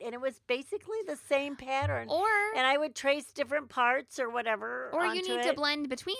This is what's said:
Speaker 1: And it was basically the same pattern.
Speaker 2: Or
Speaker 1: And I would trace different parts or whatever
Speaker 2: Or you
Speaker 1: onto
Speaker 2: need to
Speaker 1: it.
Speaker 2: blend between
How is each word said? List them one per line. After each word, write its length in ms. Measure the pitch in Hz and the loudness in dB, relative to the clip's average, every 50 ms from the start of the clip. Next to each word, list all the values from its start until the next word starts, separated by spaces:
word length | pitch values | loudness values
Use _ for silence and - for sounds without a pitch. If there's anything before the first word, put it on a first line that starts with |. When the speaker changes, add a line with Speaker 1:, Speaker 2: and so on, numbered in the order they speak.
| - | -4
Speaker 1:
And 100 | 233 233 | -8 -6
it 60 | 247 | -4
was 220 | 262 262 233 - _ | -4 -4 -4 -4 _
basically 520 | - 247 262 269 - 403 415 - 359 440 440 392 349 | -2 -2 -2 -2 -4 -6 -6 -6 -6 -6 -4 -4 -4
the 80 | 294 - - - | -6 -8 -2 0
same 260 | 285 277 277 285 277 | 2 2 2 0 -6
pattern. 540 | - 254 262 269 269 285 302 285 240 233 220 | -8 -6 -2 -2 0 0 0 0 -2 -2 0
Speaker 2:
Or 180 | 285 339 392 440 427 415 403 427 440 | 0 2 4 4 4 4 2 2 2
Speaker 1:
And 140 | 262 254 262 | 2 4 4
I 100 | 277 294 | 4 4
would 180 | 302 302 - | 2 0 -4
trace 320 | - - 277 285 294 - - | -2 0 0 0 0 -2 -6
different 380 | - - 277 233 285 302 277 - | -6 -6 -4 -2 -2 -4 -4 -2
parts 500 | - 254 240 240 254 285 254 - - 277 | 0 2 4 4 4 2 -2 -6 -6 -4
or 100 | 254 233 | -4 -2
whatever 600 | 233 240 226 226 220 202 214 233 240 254 262 - | -2 -2 0 0 0 -2 -2 -6 -6 -6 -6 -4
Speaker 2:
Or 140 | 277 320 359 | -2 0 0
you 160 | - 339 370 | 0 0 -2
Speaker 1:
onto 100 | 370 370 480 | -2 -2 -2
Speaker 2:
need 80 | 240 - | 0 2
to 60 | 330 | 2
Speaker 1:
it. 40 | - | 2
Speaker 2:
blend 320 | 285 294 285 294 302 294 254 | 2 2 0 0 0 -2 -4
between 300 | 262 - - 359 392 508 | -6 -6 -6 -6 -6 -6